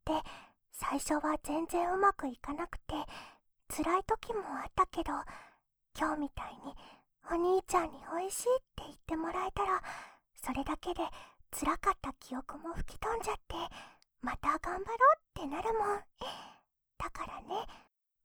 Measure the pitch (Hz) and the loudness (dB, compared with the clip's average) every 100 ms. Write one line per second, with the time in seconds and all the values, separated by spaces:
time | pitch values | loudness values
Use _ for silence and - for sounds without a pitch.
0 | - 311 - - - _ _ - - 285 | 0 0 -2 -12 -20 _ _ -6 -2 0
1 | - 302 302 302 - 302 330 349 349 370 | 2 2 2 0 0 -2 2 2 2 6
2 | 403 - 277 240 - 294 339 - - 302 | 4 4 -2 -4 -6 -4 -6 -6 -6 -4
3 | - - - - _ _ - - 311 359 | -6 -10 -16 -20 _ _ -6 0 2 2
4 | - 440 - 440 359 269 - - 370 - | 2 0 0 -4 -4 -6 0 2 2 0
5 | 311 285 - - - _ _ _ _ - | -2 -4 -6 -12 -18 _ _ _ _ -2
6 | 311 302 285 - - - 269 - - - | 0 0 -2 -6 -12 -12 -14 -14 -18 -20
7 | _ _ - 339 349 381 - 359 320 294 | _ _ -2 2 6 4 4 2 2 -4
8 | - 330 381 - 480 523 - - - 285 | -6 -4 -2 0 2 2 0 -14 -14 -12
9 | - 320 330 359 381 - 392 370 - - | -4 -2 0 -2 0 2 2 2 0 -10
10 | - - _ - - 254 277 311 - 349 | -14 -20 _ -8 -4 -2 -2 -2 -2 -2
11 | - - - - - - - - 403 370 | -4 -6 -16 -20 -12 -2 0 2 2 0
12 | - - - 254 - 285 330 330 - - | -2 -10 -8 -8 -8 -10 -6 -4 -4 -2
13 | 440 453 403 415 - 339 - - - - | -2 0 -2 -4 -6 -6 -6 -10 -18 -20
14 | _ _ 247 - 277 311 - 359 392 466 | _ _ -6 0 2 2 0 -4 -2 6
15 | 523 659 _ - 294 302 440 453 415 403 | 8 8 _ -8 -6 -2 0 2 2 0
16 | - - - - - - _ _ _ - | -4 -10 -10 -10 -14 -20 _ _ _ -8
17 | - - - - - 392 - - - _ | -8 -6 -8 -10 -4 -2 -4 -8 -20 _
18 | _ _ | _ _